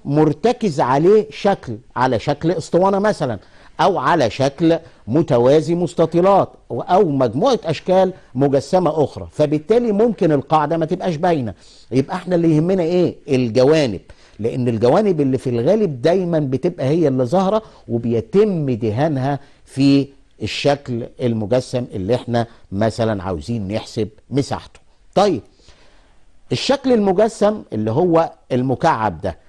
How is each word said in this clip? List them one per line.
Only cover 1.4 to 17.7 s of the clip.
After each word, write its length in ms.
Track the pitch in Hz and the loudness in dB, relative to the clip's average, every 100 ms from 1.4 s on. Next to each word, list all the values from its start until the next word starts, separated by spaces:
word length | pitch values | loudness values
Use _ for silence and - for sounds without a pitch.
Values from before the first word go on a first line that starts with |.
| 202 190 - 110 - 120 | -2 -2 -6 -12 -10 -2
على 220 | 131 117 | 0 0
شكل 320 | - 147 160 | -2 -4 -2
اسطوانة 480 | 180 - 170 190 196 | -4 -2 0 2 2
مثلًا، 400 | 208 185 139 107 - - - - | 0 -2 -4 -6 -10 -20 -12 -2
او 180 | 170 165 | 0 2
على 320 | 131 170 117 | 2 2 2
شكل 480 | - 135 - 165 165 - - - | 0 -2 0 0 0 -4 -18 -2
متوازي 680 | 135 165 123 120 156 151 | 0 2 4 4 4 2
مستطيلات، 800 | 175 175 - 160 170 190 196 127 - - | -2 -2 -2 0 2 4 4 2 -6 -12
او 380 | 120 - 180 190 | -8 0 2 2
مجموعة 500 | 139 127 117 247 247 | 2 0 0 0 0
اشكال 480 | 160 151 - 185 190 - - | -2 -6 0 2 2 -2 -10
مجسمة 720 | 127 143 135 - 185 170 156 | -2 0 0 0 0 0 0
اخرى، 240 | 131 - 85 | -2 -4 -10
فبالتالي 640 | - 151 151 - 226 240 | -2 0 0 0 0 2
ممكن 400 | 196 233 202 175 | 2 2 2 2
القاعدة 440 | 143 - 156 147 165 | 0 2 0 0 -2
ما 100 | 160 | -2
تبقاش 300 | 180 190 151 | -4 -4 -2
باينة. 380 | 175 160 113 90 - - - | 0 -2 -4 -8 -18 -20 -4
يبقى 260 | 123 - 185 | -2 -2 -4
احنا 180 | 175 | -2
اللي 220 | 175 170 151 | 0 2 2
يهمنا 260 | 170 190 | 2 0
ايه؟ 340 | 165 180 160 - - | 0 0 0 -2 -4
الجوانب، 720 | 131 123 110 131 160 135 87 - - _ - | -2 0 2 4 4 2 -4 -12 -20 _ -8
لان 300 | 110 139 123 | -6 -2 -2
الجوانب 520 | 113 120 165 214 160 | 0 2 2 2 0
اللي 180 | 139 131 | 0 -2
في 120 | 139 | -2
الغالب 520 | 120 127 220 208 127 | -2 0 0 0 0
دايمًا 360 | 147 190 175 165 | 0 0 0 -2
بتبقى 480 | 143 131 175 175 135 | -2 -2 -4 -4 -2
هي 220 | 160 151 | 0 2
اللي 160 | 131 | 0
ظاهرة 380 | 123 180 190 220 214 | 0 0 0 -2 -4